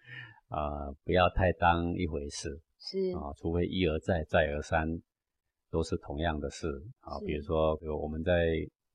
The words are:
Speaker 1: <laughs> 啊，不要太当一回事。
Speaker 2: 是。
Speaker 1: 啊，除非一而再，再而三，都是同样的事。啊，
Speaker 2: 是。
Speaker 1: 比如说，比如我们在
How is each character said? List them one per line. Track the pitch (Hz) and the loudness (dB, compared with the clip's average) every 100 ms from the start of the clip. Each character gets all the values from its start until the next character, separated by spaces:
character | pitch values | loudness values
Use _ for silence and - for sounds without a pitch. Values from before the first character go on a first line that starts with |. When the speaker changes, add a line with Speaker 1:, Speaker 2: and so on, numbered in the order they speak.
| - - | -18 -16
Speaker 1:
<laughs> | - - - | -18 -20 -10
啊， | 78 73 73 71 71 | -6 -4 -4 -8 -10
不 | - | 0
要 | 90 90 | 4 6
太 | - 92 | 6 2
当 | - 87 85 85 90 | 4 4 4 0 -2
一 | 87 | -2
回 | 76 71 | -4 -6
事。 | - 85 80 _ _ | -8 -8 -10 _ _
Speaker 2:
是。 | - 190 185 180 | -8 -4 -2 -4
Speaker 1:
啊， | 71 71 | -8 -6
除 | 82 | -2
非 | 85 87 | 0 0
一 | 92 85 | 2 2
而 | 80 | 2
再， | - 87 78 | 0 -2 2
再 | 90 76 | 2 2
而 | 73 | 0
三， | - 82 80 85 _ _ _ _ _ _ - | 0 0 0 -4 _ _ _ _ _ _ -4
都 | 82 | -2
是 | 80 87 | -2 -4
同 | - 73 | -6 -2
样 | 82 76 | -2 0
的 | 69 | -4
事。 | - 82 69 98 - | -6 -6 -6 -10 -16
啊， | - 71 | -12 -8
Speaker 2:
是。 | 95 | -4
Speaker 1:
比 | |
如 | 76 | -4
说， | 73 80 78 78 | 0 2 4 2
比 | 80 | -2
如 | 76 | -4
我 | 76 | -4
们 | 80 | -4
在 | 80 87 85 80 85 _ _ | 2 4 4 2 -2 _ _